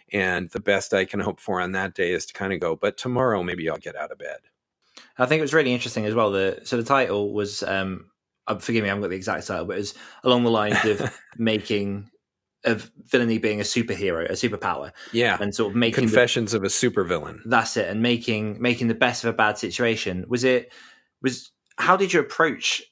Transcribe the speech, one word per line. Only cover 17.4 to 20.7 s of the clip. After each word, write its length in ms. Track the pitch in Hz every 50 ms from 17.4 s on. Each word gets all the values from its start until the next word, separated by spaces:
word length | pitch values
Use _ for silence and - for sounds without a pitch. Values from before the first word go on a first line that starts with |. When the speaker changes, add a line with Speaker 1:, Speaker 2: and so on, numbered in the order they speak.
| -
Speaker 2:
That's 320 | 113 123 117 - - - 117
it. 100 | 101 87
And 120 | 98 107
making, 600 | 113 120 120 117 117 - 113 107 107 107 104 104
making 260 | 117 123 120 117 123 117
the 60 | 113
best 280 | 113 135 120 107 - -
of 60 | 117
a 80 | 107 -
bad 200 | 110 107 107 -
situation. 680 | - 98 87 - 123 117 113 107 - 101 90 90 92 -
Was 160 | 120 123 123
it, 300 | 131 127 123 120 -